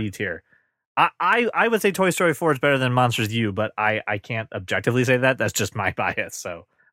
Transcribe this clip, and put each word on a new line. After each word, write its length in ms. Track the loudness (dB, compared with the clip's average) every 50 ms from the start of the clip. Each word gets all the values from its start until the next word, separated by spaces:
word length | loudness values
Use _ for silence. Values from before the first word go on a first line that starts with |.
| -2
B 60 | -4
tier. 320 | -4 -6 -6 -6 -6 -8 -12 _ _ _ _ _ _ _ _ _ _ 2
I, 120 | 2 2 2 0
I, 300 | 0 2 2 2 2 0 0
I 140 | 0 2 2
would 140 | 2 2
say 100 | 2 0
Toy 180 | 2 2 2 0
Story 220 | 2 2 2 2 2
four 200 | 2 0 0 0
is 60 | 2
better 180 | 2 2 2 2
than 160 | 2 2 2
Monsters 400 | 4 2 2 2 0 -2 -2 -2
U, 160 | -2 -2 -2
but 220 | -2 -2 -4 -4 -2 -2
I, 240 | 0 0 0 0 -2 -4
I 100 | -6 -6
can't 300 | -6 -6 -8 -8 -6 -8 -8
objectively 500 | -10 -6 -4 -4 0 0 2 2 2 4
say 140 | 4 4 4
that. 200 | 4 2 2 2
That's 140 | 0 -2
just 240 | 0 -2 -4 -4 -4
my 160 | -4 -4 -4
<laughs> 60 | -2 -2
bias, 400 | -4 -2 -2 -4 -6 -6 -8 -12
so 300 | -12 -12 -12 -12 -16 _ _ _ _ _